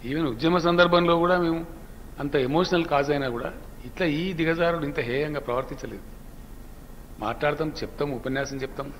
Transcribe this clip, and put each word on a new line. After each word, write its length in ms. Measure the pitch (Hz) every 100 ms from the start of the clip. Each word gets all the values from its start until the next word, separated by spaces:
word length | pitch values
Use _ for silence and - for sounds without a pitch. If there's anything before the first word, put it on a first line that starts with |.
| 120
Even 180 | 147 156
ఉద్యమ 260 | 113 160 175 170
సందర్భంలో 480 | 170 175 170 170 170
కూడా 120 | 170 180
మేము 160 | 170 165 165 - - - - -
అంత 140 | 143 147 127
emotional 380 | 151 180 175 165
కాజ్ 180 | 143 139
అయినా 140 | 143 135 117
కూడా 140 | 127 - - - 127
ఇట్లా 180 | - 180 147
ఈ 20 | 185 170
దిగజారుడు 460 | 160 165 170 170 143
ఇంత 100 | 143 120
హేయంగా 320 | 127 151 147 -
ప్రవర్తించలేదు. 580 | 123 131 143 113 101 - - - - - - - - - - - - 107
మాట్లాడతాం, 440 | 117 147 147 156 -
చెప్తాం, 280 | - - 147 127
ఉపన్యాసం 400 | 127 131 135 135
చెప్తాం 240 | 135 - 151